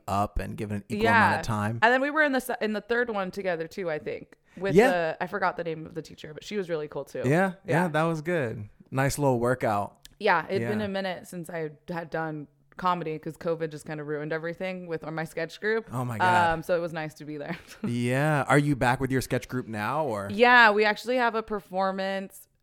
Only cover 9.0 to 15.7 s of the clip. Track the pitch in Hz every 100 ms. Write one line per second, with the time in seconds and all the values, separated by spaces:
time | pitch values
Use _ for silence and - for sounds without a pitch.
9 | 139 143 139 123 120 127 127 104 101 -
10 | - - 208 170 165 196 - 214 208 190
11 | 190 170 - 180 165 170 156 151 - 170
12 | 170 165 160 151 143 _ _ - 180 180
13 | 160 156 165 156 175 160 160 147 - 151
14 | 147 151 156 160 165 170 185 185 175 160
15 | 156 160 160 - 165 - 208